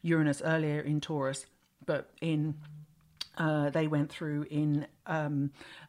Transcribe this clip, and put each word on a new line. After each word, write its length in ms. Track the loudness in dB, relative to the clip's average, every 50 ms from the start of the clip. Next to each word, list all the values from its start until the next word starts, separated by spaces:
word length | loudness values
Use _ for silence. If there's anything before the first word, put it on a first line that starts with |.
| 0
Uranus, 400 | 2 4 4 4 4 2 2 0
earlier 360 | 0 2 2 2 0 0 -2
in 200 | 0 0 0 -2
Taurus, 460 | 0 -2 -4 -2 -2 -2 -4 -4 -10 -14 _ _ _ _ _ _ -4
but 240 | -2 -2 -2 -2 -6 _ -6
in, 360 | -2 0 0 2 0 0 -2 -6 -10 -16 -16 -18 -18 -20 -20 _ _ _ _ -14 -14 -12 -4
uh, 320 | -2 0 2 2 2 2 2
they 180 | 2 2 0 2
went 220 | 2 2 0 0
through 360 | -2 -6 -4 -2 -2 -2 -4 -2
in, 380 | 0 0 2 4 2 2 0 -2 _ _ -8
um, 440 | -4 -2 -2 0 0 0 0 0 0 -2 -6 -20 -20 -20 -20 -16